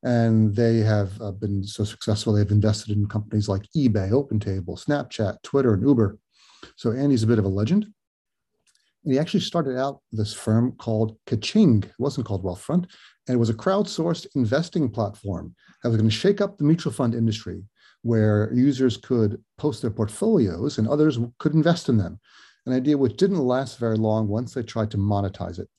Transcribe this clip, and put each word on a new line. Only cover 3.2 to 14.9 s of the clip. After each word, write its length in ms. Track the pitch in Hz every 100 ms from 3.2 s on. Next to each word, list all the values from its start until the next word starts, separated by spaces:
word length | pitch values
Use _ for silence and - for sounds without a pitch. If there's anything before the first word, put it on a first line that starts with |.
| 107 107 104
like 180 | 98 - 165
eBay, 360 | 135 107 98
OpenTable, 720 | 120 143 107 101 95 85 85
Snapchat, 580 | - 147 139 - 104 -
Twitter, 300 | - 139 127
and 100 | 101 120
Uber. 300 | 131 104 - _ _ _ _ - _
So 160 | 123
Andy's 320 | 117 143 127
a 40 | 110
bit 120 | 117
of 60 | 98
a 40 |
legend. 380 | 95 110 196 214 _ _ _ _ _ _ _ _ _ _ _
And 100 | -
he 60 | 131
actually 200 | 160 208
started 380 | - 170 139 127
out 240 | 135 139 _
this 220 | 107 104
firm 400 | - - 110 123
called 440 | - - 110 110 110 -
Kaching. 580 | 117 - 214 202 110 -
It 60 | _
wasn't 300 | 131 139 -
called 160 | 98
Wealthfront. 440 | 92 87 - 175 180 - - _ -
And 80 | 127
it 40 |
was 100 | 113
a 60 | 110
crowdsourced 720 | - 190 202 - 160 165 - 143
investing 540 | 117 131 170 185
platform 680 | 135